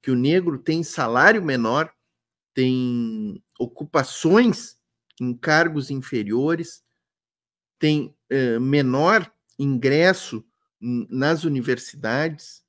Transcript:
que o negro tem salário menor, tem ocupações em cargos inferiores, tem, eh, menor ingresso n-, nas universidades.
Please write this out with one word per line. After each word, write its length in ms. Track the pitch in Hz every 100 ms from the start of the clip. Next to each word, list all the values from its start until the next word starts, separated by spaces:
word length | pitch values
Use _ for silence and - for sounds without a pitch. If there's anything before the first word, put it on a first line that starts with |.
que 100 | -
o 40 | 127
negro 440 | 135 175 175 135
tem 240 | 147 160
salário 600 | 165 - 120 120 165 226
menor, 480 | 165 127 113 135 156 _ _ _ _ _ _
tem 880 | - 127 127 127 120 117 110 104 - _ _
ocupações 1200 | 120 - 151 156 131 - 160 208 240 - - _ _ _ _ _
em 140 | 123
cargos 560 | 123 - 156 165 151 131
inferiores, 920 | 139 127 120 101 113 147 165 165 - _ _ _ _ _ _ _ _ _ _
tem, 340 | 156 151 - _ _
eh, 300 | 135 131 117
menor 720 | 131 147 131 131 165 220 190 _ _ -
ingresso 840 | 139 131 131 147 175 185 - 110 - _ _ _
n-, 280 | 117 120 -
nas 340 | 127 139 160
universidades. 1160 | 160 139 117 123 - 147 110 127 160 151 - -